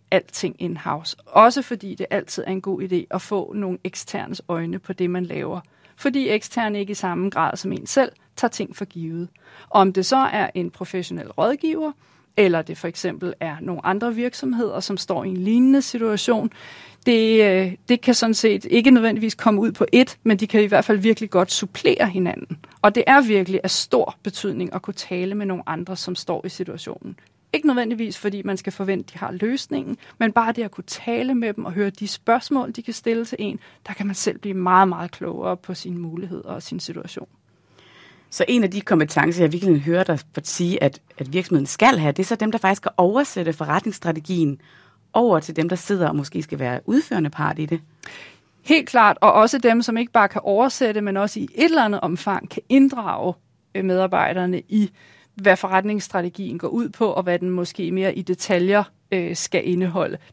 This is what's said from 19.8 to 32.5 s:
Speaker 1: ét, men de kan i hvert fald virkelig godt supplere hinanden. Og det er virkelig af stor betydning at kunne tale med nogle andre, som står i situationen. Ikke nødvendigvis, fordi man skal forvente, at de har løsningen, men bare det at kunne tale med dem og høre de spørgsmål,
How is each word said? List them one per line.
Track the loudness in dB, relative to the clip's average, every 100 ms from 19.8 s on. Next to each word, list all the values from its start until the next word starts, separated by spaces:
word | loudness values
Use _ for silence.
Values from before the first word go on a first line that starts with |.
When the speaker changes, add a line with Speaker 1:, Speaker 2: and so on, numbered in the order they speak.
| 4 6
Speaker 1:
ét, | 4 2
men | 2 2
de | 2
kan | 2
i | 4
hvert | 4 4
fald | 2
virkelig | 4 2 2
godt | 2 2
supplere | -2 -6 0 0 2 0
hinanden. | 0 -2 -4 -10 -14 -14 2
Og | 2 4
det | 6
er | 6
virkelig | 6 2 2 -2
af | -2
stor | -4 0 0 0 -4
betydning | -10 -6 -6 -4 -6
at | -8
kunne | -10
tale | -12 -8 -6 -4 -4
med | -4
nogle | -6 -6
andre, | -8 -8 -10
som | -8 -8
står | -6 -6 -6
i |
situationen. | -10 -10 -10 -12 -14 -14 -18 _ _ -8
Ikke | 0 2
nødvendigvis, | 2 -2 -4 -6 -4
fordi | -6 -4 -6
man | -6
skal | -6
forvente, | -6 -4 -4 -6
at |
de | -10
har | -10
løsningen, | -4 -4 -4 -6 -6 -6 -10 -12 -2
men | 0
bare | 2 0
det | -2
at | -6
kunne | -10 -14
tale | -10 -4 -4 0 -2
med | -2
dem | -6 -6
og |
høre | -2 -4
de | -4 -10
spørgsmål, | -6 0 0 2